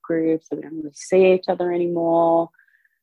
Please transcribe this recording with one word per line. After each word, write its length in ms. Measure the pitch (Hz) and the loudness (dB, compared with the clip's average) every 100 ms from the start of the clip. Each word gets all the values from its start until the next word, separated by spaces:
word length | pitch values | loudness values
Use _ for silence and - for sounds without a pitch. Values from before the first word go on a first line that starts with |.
groups, 460 | - 165 160 160 - | -6 -2 0 -2 -4
so 60 | 147 | -12
we 80 | |
don't 140 | 147 160 | -10 -12
really 120 | 151 - | -12 -16
see 380 | - 190 185 | 0 4 4
each 120 | 185 190 | 4 0
other 240 | 180 175 | -4 -2
anymore. 760 | 175 175 170 165 165 165 165 170 _ _ _ _ _ | -2 -2 -2 0 2 2 2 0 _ _ _ _ _